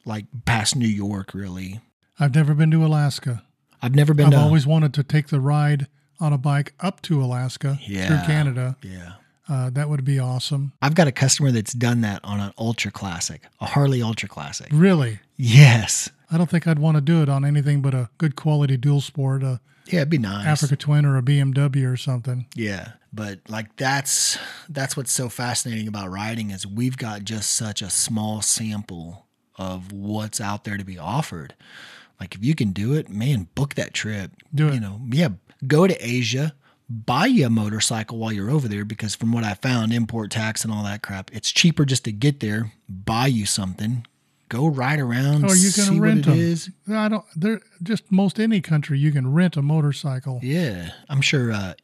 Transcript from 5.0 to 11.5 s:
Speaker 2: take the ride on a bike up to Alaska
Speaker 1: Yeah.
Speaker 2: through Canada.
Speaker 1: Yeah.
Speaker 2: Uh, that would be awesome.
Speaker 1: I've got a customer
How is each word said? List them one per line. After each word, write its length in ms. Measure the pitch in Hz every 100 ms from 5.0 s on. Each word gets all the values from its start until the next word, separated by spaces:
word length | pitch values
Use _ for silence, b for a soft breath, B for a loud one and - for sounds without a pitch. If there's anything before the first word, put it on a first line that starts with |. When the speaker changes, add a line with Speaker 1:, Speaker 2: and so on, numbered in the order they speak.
Speaker 2:
take 240 | 135 151 143
the 120 | 143
ride 460 | 135 147 147 147 139 _ _ -
on 140 | 156
a 40 | 143
bike 360 | 147 143 147 -
up 200 | 180 -
to 200 | - 147
Alaska 560 | 131 123 127 - 139 139 -
Speaker 1:
Yeah. 220 | 98 -
Speaker 2:
through 180 | 151 165
Canada. 500 | 151 147 127 127 131
Speaker 1:
Yeah. 300 | 95 92 87 92 _ _ -
Speaker 2:
Uh, 220 | 135 127
that 180 | 127 147
would 160 | 147
be 140 | 131 139
awesome. 540 | 127 127 - 143 139 -
Speaker 1:
I've 120 | 139
got 140 | 160 160
a 40 |
customer 380 | - 135 - 139